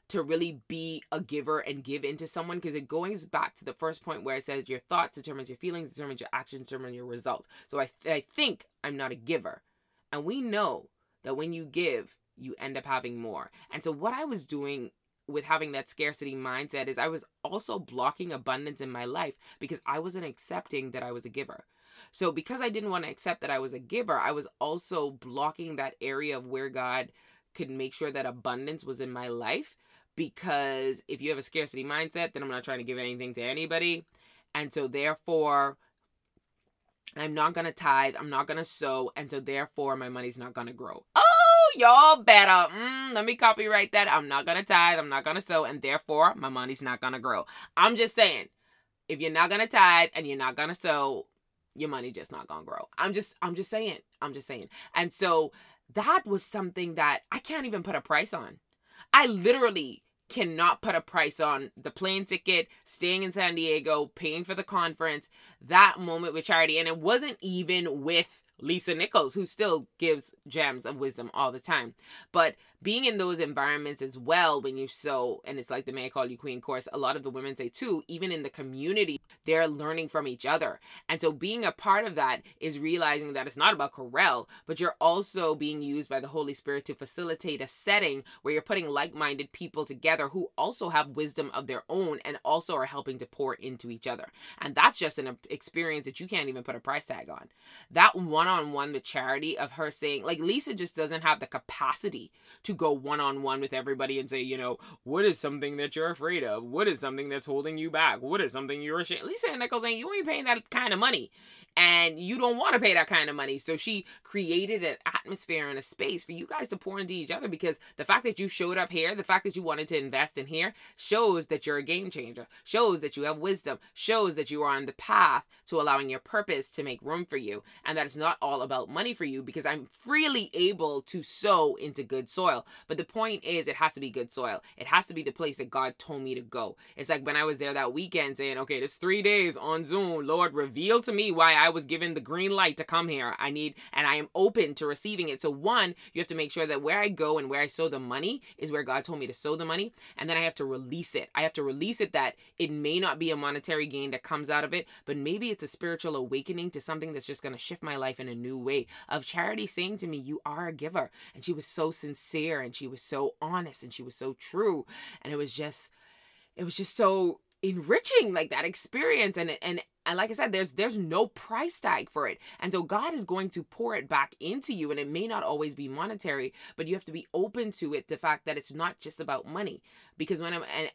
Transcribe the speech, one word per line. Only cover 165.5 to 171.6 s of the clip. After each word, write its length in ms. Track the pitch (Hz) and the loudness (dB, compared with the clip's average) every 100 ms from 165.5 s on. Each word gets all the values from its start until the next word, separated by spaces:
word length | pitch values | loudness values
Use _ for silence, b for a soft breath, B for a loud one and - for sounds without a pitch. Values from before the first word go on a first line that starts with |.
just, 360 | 147 151 - - b b b b b b - | -6 -8 -10 -14 b b b b b b -10
it 80 | |
was 120 | 175 - | -6 -2
just 200 | 190 - | 0 4
so 460 | 196 190 175 - _ - | 4 4 2 -2 _ -6
enriching, 720 | 190 180 147 480 - 494 220 | -4 -2 2 2 6 4 4
like, 160 | 175 - | 0 0
that 160 | 135 170 | 0 -2
experience. 720 | - - 262 480 269 202 180 | -4 -6 -2 2 4 4 2
And, 180 | 165 - | -2 -4
and, 220 | 180 175 - _ | -4 -6 -8 _
and 140 | - 180 | -2 0
like 140 | 214 | 0
I 20 | |
said, 180 | 226 247 | 0 0
there's, 200 | 190 185 | 2 0
there's 260 | 131 226 214 | 0 0 0
no 300 | 160 180 233 | 0 2 0
price 520 | - - 226 | -2 -6 -4